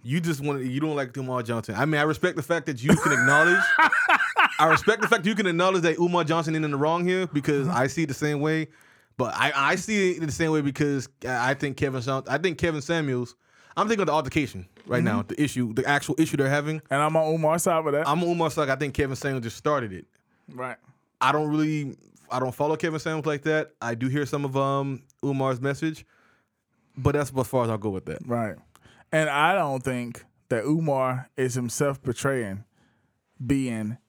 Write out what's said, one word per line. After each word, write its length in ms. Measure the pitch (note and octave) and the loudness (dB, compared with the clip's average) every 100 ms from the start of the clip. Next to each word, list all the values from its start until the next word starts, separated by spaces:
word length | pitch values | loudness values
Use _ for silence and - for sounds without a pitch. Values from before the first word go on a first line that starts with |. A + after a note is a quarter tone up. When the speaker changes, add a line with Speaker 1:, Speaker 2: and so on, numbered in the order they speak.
Speaker 1:
you 180 | A#2+ D#3 | -2 -2
just 220 | E3+ C#3+ | 0 -2
want, 220 | C#3+ C#3 B2+ | -2 -2 -2
you 140 | C3 | -2
don't 140 | D#3 D3 | -2 -2
like 180 | C3 C#3 | -4 -6
Umar 260 | B2+ B2+ | -4 -4
Johnson. 320 | A2+ A#2 A2 G2+ | -2 -4 -4 -2
I 100 | C#3+ | 0
mean, 140 | D3+ | 2
I 40 | |
respect 320 | D3+ D3+ F3+ E3 | 2 2 -2 -2
the 60 | |
fact 220 | - E3 - | -2 -2 -2
that 180 | B2+ | -4
you 100 | B2+ - | 4 6
can 140 | D#3 | 6
acknowledge, 480 | C#3+ C#3 D3 E3 F3 - | 2 4 6 6 6 4
Speaker 2:
<laughs> 920 | - D#4+ - - D#4+ - - D#4+ - | 6 4 4 2 2 2 2 2 4
Speaker 1:
I 80 | D#3 | 4
respect 320 | D#3+ - A3 | 4 4 2
the 60 | G#3+ | 2
fact 180 | A3 F3 | 2 2
you 100 | A3 | 0
can 120 | G3 | 0
acknowledge 360 | E3 F#3 F#3+ | 2 2 4
that 140 | E3+ D#3+ | 2 2
Umar 240 | F3 F3 D#3 | 2 2 2
Johnson 280 | E3 D#3+ D#3+ | 0 0 -2
ain't 100 | D3+ | -2
in 60 | |
the 60 | C#3+ | 0
wrong 280 | D3+ E3+ F3+ | 0 2 0
here 220 | F#3 F#3 | 0 0
because 400 | D3 C#3 C#3+ C#3 | -2 0 0 0
Speaker 2:
Mm-hmm. 100 | F3+ | 0
Speaker 1:
I 100 | - | 0
see 160 | - | 0
it 40 | D#3 | -4
the 60 | |
same 260 | C3 D3+ D3 | -2 -2 0
way. 280 | D3+ D#3+ D3+ _ - _ _ - | 0 -2 -4 _ -20 _ _ -4
But 200 | A#2+ E2+ | -4 0
I, 140 | C3+ C#3 | 0 2
I 200 | C#3 F#3+ | 2 0
see 380 | F#3+ G#3+ F#3 | 0 0 2
it 60 | E3 | 0
the 100 | D#3+ | -4
same 200 | B2 D#3+ | -2 0
way 100 | D#3 | 2
because 460 | C#3+ C3+ D3 C#3 A#2+ _ A#2+ | 0 0 0 0 -4 _ -6
I, 260 | B2 B2+ | -2 0
I 20 | |
think 240 | C#3 C#3+ C3+ | 0 -4 -2
Kevin 240 | C#3+ C3 | -2 -2
Sam-, 220 | A#2+ C3+ C3 | -4 -4 -2
I 120 | C#3 | -2
think 180 | F3+ D3+ | 0 0
Kevin 240 | F3 D#3 | -2 -2
Samuels, 540 | C3+ E3+ D3 B2 A#2+ - _ _ - - | -2 -2 0 -2 -4 -12 _ _ -10 -4
I'm 100 | G#3 | 0
thinking 140 | A3 | 0
of 60 | E3+ | 2
the 40 | |
altercation 540 | D3+ C3+ D#3+ C3+ G2 F#2 _ - | 0 0 -2 -4 -8 -16 _ -4
right 100 | B2 | 0
Speaker 2:
Mm-hmm. 20 | - | 2
Speaker 1:
now, 160 | G2+ | 0
the 180 | G2+ - | -2 -2
issue, 320 | D3 B2+ A#2+ | -2 0 -2
the 140 | A2+ B2+ | -2 0
actual 300 | C#3+ - C#3+ | 0 0 0
issue 180 | D#3+ C#3+ | 0 2
they're 140 | C3+ | 2
having. 320 | C#3+ D3 D#3 - | 0 -2 -8 -4
Speaker 2:
And 100 | C#3 | 0
I'm 160 | D3+ D#3+ | 2 2
on 160 | D#3 D#3+ | 2 2
Umar's 260 | D3+ E3+ | 2 2
side 240 | F#3 E3 D#3 | 2 2 2
with 80 | |
that. 140 | C#3 D#3+ | 0 2
Speaker 1:
I'm 160 | D#3 | 2
on 60 | F3 | 2
Umar's 260 | F3 D#3+ D#3+ | 2 0 0
side. 140 | C#3+ | 0
I 60 | C3+ | 0
think 200 | D3 C3+ | -2 0
Kevin 200 | C#3+ C3 | -2 -2
Samuels 280 | C#3+ C3+ | -4 -4
just 120 | A2+ - | -6 -4
started 360 | D3+ D3 A2+ | 0 0 -2
it. 120 | F2+ - _ _ _ - | -10 -16 _ _ _ -20
Speaker 2:
Right. 260 | B2 B2+ A2+ - _ _ _ | -12 -10 -12 -20 _ _ _
Speaker 1:
I 100 | C3 | 2
don't 160 | D3 D3+ | 2 2
really, 460 | D3+ D#3 D3+ C#3 - G1+ _ _ | 0 0 -2 -4 -10 _ _ _
I 80 | B2 | -2
don't 140 | C3 A#2+ | -2 -2
follow 200 | D3 D#3 | -2 0
Kevin 240 | E3+ D#3 | -2 -2
Samuels 280 | E3 D#3+ D3+ | -4 -2 -2
like 160 | D3 | -2
that. 300 | D#3+ D#3 - _ | 0 0 -2 _
I 140 | A#2 | -6
do 140 | A#2 B2+ | -2 0
hear 180 | C#3+ C#3+ | 0 -2
some 200 | D3 C#3+ | -2 -2
of, 120 | C3+ | 0
um, 460 | C3+ C#3 C#3 C3 _ _ | 0 0 -2 -6 _ _
Umar's 380 | C#3+ C3+ C3+ B2 | -2 0 0 0
message, 460 | C3+ C#3 D#3+ D#3 - _ _ _ _ _ _ _ _ - | -2 -2 -4 -6 -16 _ _ _ _ _ _ _ _ -4
but 140 | C3 | 0
that's 200 | C#3+ C#3 C3 | 0 0 -2
as 100 | B2 | 0
far 180 | C3 A2+ | 0 0
as 40 | |
I'll 80 | A2 | -2
go 120 | G#2 | -4
with 140 | F#2+ - | -6 -8
that. 120 | - B2 | -12 -4
Speaker 2:
Right. 300 | A#2+ A2 E2+ _ _ - _ _ | -4 -4 -8 _ _ -20 _ _
And 180 | D#3 D#3 | 0 0
I 240 | C#3+ D#3+ | 2 4
don't 300 | F#3+ D3+ C3+ | 4 0 -2
think 420 | C3 B2 A#2+ A#2 - _ _ | -4 -6 -8 -12 -20 _ _
that 160 | A#2+ A#2 | -2 0
Umar 640 | D#3+ D#3+ C3+ B2+ B2+ B2+ - | 0 0 0 0 -2 -6 -4
is 160 | B2+ | -2
himself 480 | B2 A#2+ - C#3+ C3+ | -2 -4 0 0 0
portraying 600 | - A#2+ C#3 C3+ G#2+ G2 - _ _ _ _ _ _ _ A#2+ | -6 -2 -2 -2 -4 -8 -14 _ _ _ _ _ _ _ -2
being 540 | C#3 C3 A2+ G#2+ B2 | 0 0 -4 -6 -8